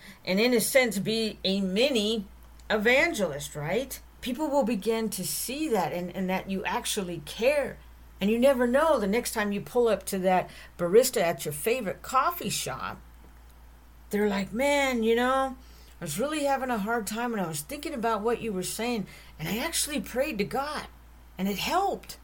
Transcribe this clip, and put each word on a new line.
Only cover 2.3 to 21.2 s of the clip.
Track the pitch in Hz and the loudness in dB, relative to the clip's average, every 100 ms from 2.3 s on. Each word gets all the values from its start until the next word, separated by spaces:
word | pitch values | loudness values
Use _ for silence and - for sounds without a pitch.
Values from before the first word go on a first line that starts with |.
| - - - - | -12 -20 -14 -2
evangelist, | 214 208 254 339 302 180 143 143 151 | 0 4 4 4 0 -2 -4 -8 -8
right? | 147 196 269 - - - | -4 -2 -4 -8 -16 -12
People | - 254 302 | -8 -4 0
will | 277 | 2
begin | 226 233 190 226 226 | 2 0 0 0 -2
to | 190 170 | -4 -6
see | - - 269 311 | -4 -4 -4 0
that | 220 160 | 0 0
and, | 175 180 | -2 -6
and | 185 185 | -4 -2
that | 185 - | -2 -2
you | 190 - | -4 -2
actually | 208 226 - 180 170 147 | -4 -2 -4 -4 -6 -10
care. | - 233 294 247 - - - - - | 0 2 2 -2 -6 -16 -20 -18 -2
And | 196 | 0
you | 226 | 6
never | 262 262 247 | 6 6 4
know, | 254 320 285 | 4 4 4
the | 202 | 2
next | 220 226 | 0 0
time | 226 208 | -2 -2
you | 202 | -2
pull | - 247 240 | -2 2 4
up | 196 - | 2 0
to | 196 | 0
that | 185 185 - - - - | 2 2 2 -8 -16 -4
barista | 175 202 262 - | 4 6 6 4
at | 170 170 - | 0 0 -4
your | |
favorite | 147 - 254 202 - | -4 -2 -2 -2 -8
coffee | - 254 294 349 220 | -2 2 2 0 -4
shop, | - - 127 92 147 - - - - - - - - - - - | -4 -6 -6 -8 -10 -16 -20 -20 -20 -20 -20 -20 -20 -20 -20 -6
they're | 208 208 | 0 2
like, | 196 190 | 2 -2
"Man, | 202 277 285 269 247 | 0 2 4 2 2
you | 220 233 | 2 4
know, | 247 269 269 254 - - - - | 4 2 0 -4 -16 -20 -20 -12
I | |
was | 151 147 | -8 -4
really | 277 311 | -2 0
having | 285 269 254 | 0 0 0
a | 233 | -2
hard | 196 240 202 | -2 -2 -2
time | 214 240 | -4 -4
and | 226 | -2
I | 175 | -4
was | 156 | -4
thinking | - 294 320 | -8 -8 -8
about | 285 226 220 | -4 -2 0
what | 214 233 | 0 -2
you | 226 | -2
were | 185 | -4
saying | 180 - 233 240 185 - - - | -4 -4 -2 -2 -4 -10 -20 -10
and | 160 | -6
I | 202 | -4
actually | 311 330 - 294 | -4 -4 -4 -4
prayed | 190 233 294 226 | -4 -2 -2 -2
to | |
God | 196 233 285 277 - - - - | -4 -2 -4 -6 -10 -16 -20 -20